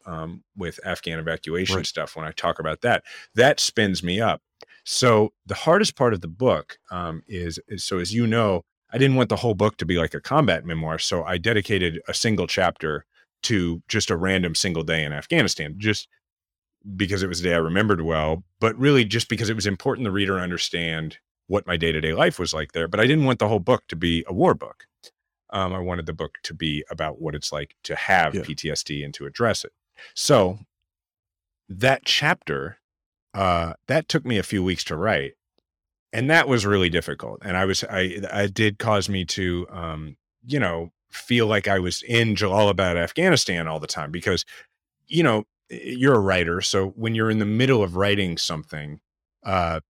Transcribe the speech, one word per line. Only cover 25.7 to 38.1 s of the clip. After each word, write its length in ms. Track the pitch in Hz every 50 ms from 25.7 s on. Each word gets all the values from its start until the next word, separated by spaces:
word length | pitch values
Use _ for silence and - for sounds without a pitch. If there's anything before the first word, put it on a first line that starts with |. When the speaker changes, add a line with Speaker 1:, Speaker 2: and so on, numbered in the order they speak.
Speaker 1:
I 80 | 92 92
wanted 280 | 90 90 90 87 80
the 60 | 85 80
book 260 | 80 80 - - - -
to 100 | - 80
be 300 | 76 82 78 73 73 - -
about 320 | 82 80 78 76 76 82
what 140 | 82 80 76
it's 160 | 73 - -
like 240 | 76 73 73 - _ _ -
to 120 | - -
have 380 | - - - 95 90 80 78 73
Speaker 2:
Yeah. 80 | 92 76
Speaker 1:
P 120 | 80 76
T 160 | - - 78
S 120 | 73 - -
D 200 | - 76 71 71
and 100 | 71 -
to 140 | - 71
address 360 | 71 - - 120 110 95 - -
it. 80 | - _ _ _ _ _ - - - -
So 440 | - - - 147 113 95 90 98 107 - _ _ _ _ _ _ _ _ _ _ _ _ _ _ _ _ _ _ _ _ -
that 360 | 98 95 120 131 135 - -
chapter, 720 | - - - 143 156 180 - - - 73 69 69 - - _ _ _ _ _ _ _ _ _ _ _ -
uh, 380 | 98 98 90 87 85 82 82 - - _
that 220 | - 131 160 - -
took 160 | - 156 -
me 140 | 123 117 98
a 40 | 90
few 200 | - 107 98 90
weeks 200 | 92 87 - -
to 120 | - 82
write. 360 | 78 95 110 98 71 69 69 - _ _ _ _ _ _ _ _ _ _ _ _ _ _ _
And 180 | - 113 127 147
that 160 | 160 165 135
was 180 | 139 127 113 98
really 240 | 101 104 95 90 87
difficult. 500 | 80 85 - - 71 - - 57 52 - -
And 120 | 98 90
I 100 | 92 95
was, 180 | 95 92 - -
I, 160 | - 101 92
it 540 | 92 92